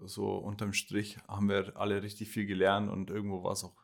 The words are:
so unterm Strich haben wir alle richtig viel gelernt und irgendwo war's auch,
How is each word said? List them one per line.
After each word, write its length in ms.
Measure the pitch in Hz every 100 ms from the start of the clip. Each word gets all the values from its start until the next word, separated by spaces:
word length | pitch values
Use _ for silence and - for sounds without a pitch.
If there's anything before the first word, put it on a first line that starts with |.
so 320 | 95 104 101 98
unterm 360 | 104 104 104
Strich 460 | 95 - 101 104 - -
haben 200 | 101 101
wir 280 | 98 95 -
alle 260 | 104 101
richtig 280 | 104 - 110
viel 160 | 113 101
gelernt 420 | 92 95 101 101
und 220 | 95 92
irgendwo 320 | 104 101 95
war's 220 | 92 98
auch, 100 | 90 -